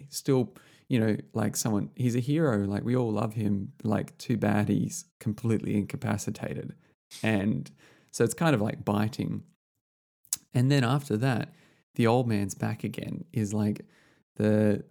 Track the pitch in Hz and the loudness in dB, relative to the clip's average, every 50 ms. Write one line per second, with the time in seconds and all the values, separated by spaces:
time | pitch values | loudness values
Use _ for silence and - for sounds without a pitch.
0 | 143 - - - - 147 135 127 113 - - - - - - _ _ - 135 117 | -12 -12 -12 -6 -2 0 2 2 0 -2 -6 -16 -20 -20 -20 _ _ -2 0 2
1 | 110 110 104 - - - - 113 110 107 - - - 117 107 101 101 104 - - | 2 2 0 0 -4 -6 -4 -2 -2 -2 -2 -2 -2 0 0 0 -2 -4 -4 -2
2 | 123 120 113 127 120 135 147 165 160 139 110 101 101 98 101 101 - 117 123 127 | -2 0 0 0 0 0 0 2 2 2 2 2 0 0 -2 -2 0 0 0 2
3 | 123 110 107 101 117 107 - 113 104 104 101 98 98 - - - - 104 107 101 | 2 0 0 0 -2 -2 -2 -2 0 0 0 -2 -4 -6 -10 -6 -2 0 0 0
4 | - - - - - - 120 104 104 107 104 104 104 107 107 - - - - - | -2 -4 -10 -8 -4 -2 0 2 2 2 2 2 2 2 2 0 0 -2 -4 -8
5 | - _ _ - - 110 104 - - 113 110 - - 101 104 104 95 - - - | -14 _ _ -8 -6 -6 -4 -2 0 0 0 0 0 0 0 0 -2 -2 -6 -6
6 | - 110 107 107 - - 110 - - - - - - - - - _ _ _ _ | -4 -4 -4 -4 -4 -6 -6 -6 -6 -8 -6 -8 -10 -12 -14 -18 _ _ _ _
7 | _ _ - - - 110 110 98 95 107 - - - - - _ - - _ _ | _ _ -10 -4 0 0 0 2 2 0 -2 -2 -6 -10 -16 _ -20 -20 _ _
8 | _ _ - - 117 110 - - 170 160 139 107 104 110 - - - 107 101 104 | _ _ -2 0 0 0 0 0 2 2 2 2 0 -2 -4 -4 -2 0 0 2
9 | 107 117 - - - - 104 104 - _ _ _ _ _ _ _ _ _ _ _ | 0 0 -2 -4 -4 -4 -4 -6 -10 _ _ _ _ _ _ _ _ _ _ _
10 | _ _ _ _ _ _ - - _ _ - 123 123 135 143 139 120 113 139 147 | _ _ _ _ _ _ -10 -10 _ _ 0 2 4 4 4 4 4 2 2 0
11 | 139 - 107 107 127 135 120 - - - - _ _ _ _ _ _ _ - - | 0 -2 -2 0 0 0 0 0 -4 -6 -12 _ _ _ _ _ _ _ 0 2
12 | 113 113 117 131 127 117 107 101 101 95 - - 110 110 110 - - 104 104 - | 4 4 4 4 4 2 0 0 0 -2 -4 -4 -4 -4 -4 -4 -6 -8 -6 -8
13 | - - - - - - - 113 107 98 107 107 104 107 104 - - _ _ _ | -8 -8 -8 -10 -10 -6 -4 -4 -2 -2 0 0 0 0 -2 -4 -8 _ _ _
14 | _ _ _ _ _ _ _ - 104 107 107 107 107 104 101 - - - | _ _ _ _ _ _ _ 0 2 4 4 6 4 4 2 0 -2 -6